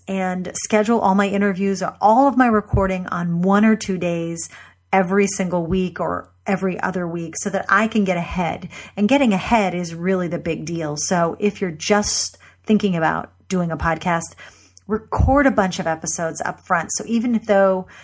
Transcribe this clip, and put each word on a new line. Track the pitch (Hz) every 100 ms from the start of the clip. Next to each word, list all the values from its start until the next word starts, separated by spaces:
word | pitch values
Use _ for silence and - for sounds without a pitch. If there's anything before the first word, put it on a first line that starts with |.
| -
and | 190 185 185 180
schedule | - - 214 214 233
all | 196 190
my | 196
interviews | 196 202 185 196 185
or | 185 -
all | 208 233 277
of | 254
my | 247
recording | 214 - 202 190 185 185
on | 175 175 170
one | 190 202
or | 220 214
two | - 185
days | 175 170 165 165 - - - _ _
every | 190 180 202 196
single | - 180 175 165
week | 185 180 175
or | 165 - - _ -
every | 190 190 175
other | 190 185 175
week | 170 165 -
so | 196
that | 190 -
I | 202 220
can | 226
get | 190 170
ahead. | 170 180 165 - 175 - - -
And | 208
getting | 277 247
ahead | 185 - 233 190
is | 175 170 165
really | 180 185 175
the | 165
big | 165 160 160
deal. | 165 151 147
So | - 180 170 -
if | 208 -
you're | 185
just | 156 - 208 208 - - - - _ -
thinking | 208 202 170
about | 160 160 - _ -
doing | 185 170
a | 151
podcast, | 160 160 185 170 165 - - - _ - -
record | 214 - - 254 277 269
a |
bunch | 202 190 180
of | 165
episodes | 160 170 - 160 -
up | - - -
front. | 175 -
So | - -
even | 233 247 226
if | -
though, | 196 196 190 - -